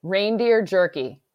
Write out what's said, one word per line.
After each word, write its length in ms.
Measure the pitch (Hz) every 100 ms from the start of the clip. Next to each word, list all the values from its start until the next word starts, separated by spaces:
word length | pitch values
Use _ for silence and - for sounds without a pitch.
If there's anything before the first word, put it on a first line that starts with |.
Reindeer 600 | 160 190 208 220 240 226
jerky. 600 | 202 185 175 160 127 - _